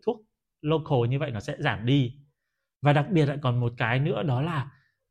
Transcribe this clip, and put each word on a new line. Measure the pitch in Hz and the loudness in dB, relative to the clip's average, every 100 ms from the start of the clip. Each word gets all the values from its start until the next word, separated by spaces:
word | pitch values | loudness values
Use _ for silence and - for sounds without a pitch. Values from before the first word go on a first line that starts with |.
| - | -6
thuốc | 233 _ _ _ _ | -6 _ _ _ _
local | 151 160 156 135 117 | -2 -2 2 0 2
như | 139 | 0
vậy | 151 | -2
nó | 110 | -6
sẽ | - 147 | -8 -4
giảm | 143 98 117 | -4 -2 2
đi. | 139 117 - _ _ _ _ _ _ | 2 2 -4 _ _ _ _ _ _
Và | 143 | 2
đặc | 147 143 | 2 2
biệt | 175 151 | 2 2
lại | 147 | 0
còn | 131 120 | -2 0
một | 120 120 | -2 -2
cái | 117 127 | -2 0
nữa, | 151 208 | 0 0
đó | 175 123 | 0 0
là | 160 156 - - _ _ _ | -2 -4 -6 -12 _ _ _